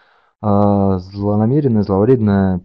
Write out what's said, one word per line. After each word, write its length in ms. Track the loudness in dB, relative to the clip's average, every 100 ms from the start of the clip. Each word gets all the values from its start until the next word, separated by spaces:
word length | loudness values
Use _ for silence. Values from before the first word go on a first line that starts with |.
| _ _ _ _
а, 560 | -2 0 2 2 0 -2
злонамеренный, 840 | -6 -6 -4 -2 0 0 0 0
зловредный 760 | 0 0 2 2 2 0 0 -2